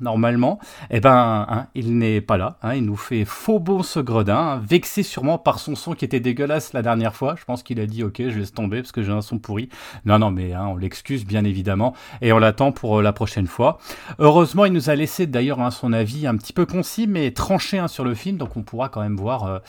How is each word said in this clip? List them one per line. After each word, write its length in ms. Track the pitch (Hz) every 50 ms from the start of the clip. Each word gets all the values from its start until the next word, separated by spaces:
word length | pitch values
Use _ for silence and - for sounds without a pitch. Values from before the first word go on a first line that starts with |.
normalement, 580 | 123 120 110 110 117 117 120 120 123 139 196 208 - - - - - -
eh 80 | - 113
ben, 480 | 104 135 131 123 123 113 110 104 104 -
hein, 180 | 113 117 135 - -
il 200 | 135 117 117 117
n'est 240 | 117 117 110 110 104
pas 160 | 101 - 110
là, 220 | 92 92 127 170 _
hein, 120 | - 110 127
il 100 | 139 120
nous 120 | 104 104
fait 280 | 101 - - 127 113 104
faux 360 | - - - - - 220 208
bon 240 | 165 180 196 185 180
ce 160 | - - 165
gredin, 360 | 135 123 113 113 107 101 104
hein, 260 | 135 165 160 139 123 107 104
vexé 360 | 165 175 - - - 208 196
sûrement 340 | - - - 127 147 170 160
par 220 | - 151 131 110
son 160 | - - 147
son 180 | - - 170 165
qui 100 | - 139
était 140 | 120 139 127
dégueulasse 540 | 113 127 120 131 143 143 151 156 147 -
la 100 | - 131
dernière 320 | 110 117 117 113 113 110 -
fois. 220 | - 135 135 165 -
Je 60 | -
pense 180 | - 123 123
qu'il 160 | - - 123 113
a 80 | 107
dit, « 160 | 107 110 113 113
OK, 120 | 104 104 -
je 180 | 123 127 113
laisse 160 | 107 101 98
tomber 300 | - - 110 101 104 123
parce 100 | 123 -
que 120 | - 120 104
j'ai 80 | 98
un 100 | 104 107
son 160 | 104 - 117 107
pourri. » 300 | - - 101 107 127 131 - - - - - - -
Non, 140 | 104 104 107
non, 140 | 110 104
mais, 200 | 92 90 92 90
hein, 140 | 87 90 98 101
on 40 | 95
l'excuse, 480 | 92 95 98 - - - - 139 131 107
bien 200 | 95 104 107 104
évidemment, 500 | 104 98 95 92 101 95 98 113 127 127 - - - - -
et 120 | 123 117
on 60 | 113 113
l'attend 340 | 110 110 104 - 135 139
pour, 260 | 131 - - 117 107 104
euh, 40 |
la 100 | 104 104
prochaine 340 | 104 - 117 104 - 107 95
fois. 320 | 87 - - 117 147 160 - - - - - - - - -
Heureusement, 460 | 151 151 151 175 170 139 - 185 208
il 80 | 196
nous 180 | 185 165 120 151
a 60 | 147
laissé 320 | 143 156 143 - - 185 151
d'ailleurs, 320 | 127 120 127 139 143 127
hein, 100 | 123 123
son 220 | 123 - - 123
avis 340 | 117 113 113 104 123 151 151
un 100 | 135 113
petit 160 | 101 - -
peu 140 | - 180 170
concis, 400 | - 175 185 151 - - - 226
mais 240 | 208 196 170 147 127
tranché, 480 | - - - - 196 180 - - - 190
hein, 100 | 175 165
sur 160 | - - 131
le 100 | 123 120
film, 240 | 107 - 185 196 165
donc 180 | 123 107 -
on 60 | 117
pourra 260 | 107 - - 117 127 -
quand 120 | - 113
même 160 | 104 104 104
voir, 280 | 95 98 113 131 123 107
euh, 140 | 95 95 95 -